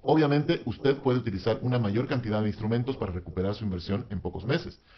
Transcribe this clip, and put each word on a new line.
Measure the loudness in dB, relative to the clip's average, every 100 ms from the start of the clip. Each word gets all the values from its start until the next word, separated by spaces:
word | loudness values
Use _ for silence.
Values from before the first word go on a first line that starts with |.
Obviamente, | 4 4 6 4 2 0 -2
usted | 0 2 2
puede | 2 2
utilizar | 0 -2 0 0
una | 0 2
mayor | 2 0 0
cantidad | -2 0 0
de | 0
instrumentos | -2 0 0 0 -4
para | -4
recuperar | -6 -6 -4 -2
su | -2
inversión | -4 -4 -2 -4 -4
en | -6
pocos | -6 -8 -2
meses, | -2 -2 -16 _